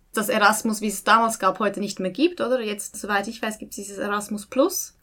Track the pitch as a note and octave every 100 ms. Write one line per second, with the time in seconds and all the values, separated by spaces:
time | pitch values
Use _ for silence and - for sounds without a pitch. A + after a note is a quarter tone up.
0 | _ A3+ G#3 G#3+ G#3 G#3+ A3+ G#3+ G#3+ F#3+
1 | - A3 A3+ A3+ F#3+ - G3+ F#3+ G3+ -
2 | F#3 F#3 E4 F4+ A#3 B3+ G#3+ G#3 - -
3 | G#3 G3+ G#3 - A3 G#3+ - - G3+ G3
4 | G#3 G#3 G#3 G#3 - B3+ F4 - - _